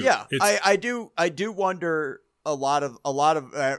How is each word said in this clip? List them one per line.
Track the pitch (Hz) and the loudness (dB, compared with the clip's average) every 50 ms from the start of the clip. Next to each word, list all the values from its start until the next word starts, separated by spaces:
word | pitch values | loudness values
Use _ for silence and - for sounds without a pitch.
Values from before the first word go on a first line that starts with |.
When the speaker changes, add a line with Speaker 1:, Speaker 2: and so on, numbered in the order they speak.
| - | 2
Speaker 1:
yeah, | 262 170 107 - - | 2 2 2 0 -4
Speaker 2:
It's | - 139 190 | -2 2 2
Speaker 1:
I, | 202 208 202 - | 2 2 4 4
I | 190 202 | 2 2
do. | 196 - 240 247 240 226 - - - | 2 0 -2 -4 -4 -6 -8 -4 -2
I | 170 175 | -2 -2
do | 160 139 196 220 | -2 -2 -4 -4
wonder | 214 180 196 185 185 180 170 170 160 156 151 135 123 - _ _ _ _ - | -2 -2 -2 -2 -2 -2 -2 -2 -2 -2 -2 -4 -8 -12 _ _ _ _ -6
a | 156 151 | -6 -4
lot | 139 135 135 143 147 143 | -2 0 0 0 0 0
of, | 139 120 - - | -2 -8 -6 -6
a | 143 | -4
lot | 135 139 143 156 160 156 | 0 2 4 4 2 2
of, | 135 123 - | -2 -6 -6
uh, | 143 139 135 139 | -2 -2 -2 -2